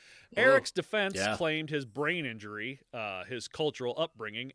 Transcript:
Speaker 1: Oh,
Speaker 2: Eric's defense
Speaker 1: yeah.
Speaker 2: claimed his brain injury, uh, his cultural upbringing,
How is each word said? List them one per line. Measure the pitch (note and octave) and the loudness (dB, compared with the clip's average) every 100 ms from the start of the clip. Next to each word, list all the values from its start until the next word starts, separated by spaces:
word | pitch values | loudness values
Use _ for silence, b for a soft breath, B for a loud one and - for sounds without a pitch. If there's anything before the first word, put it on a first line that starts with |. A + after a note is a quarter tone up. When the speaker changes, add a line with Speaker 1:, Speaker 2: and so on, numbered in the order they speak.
| B B B - | B B B 4
Speaker 1:
Oh, | |
Speaker 2:
Eric's | B3+ C4+ C4 | 8 8 4
defense | - - G#3+ G3 F#3+ | -4 0 0 0 2
Speaker 1:
yeah. | G3 - | 0 2
Speaker 2:
claimed | E3 D#3 D#3 | 2 0 -2
his | D3+ B2 | -4 -4
brain | G#2+ D3 F3 C#3 | -2 0 0 -4
injury, | A2 G#2 G#2 A2+ C#3 _ | -8 -10 -8 -8 -10 _
uh, | A#2+ G#2+ F#2+ | -8 -6 -6
his | F#2 A#2+ - | -8 -8 -8
cultural | - D3+ - B2 C3 | -2 -2 0 -4 -2
upbringing, | E3 A2+ G#2+ G#2+ C3 | -4 -4 -8 -8 -10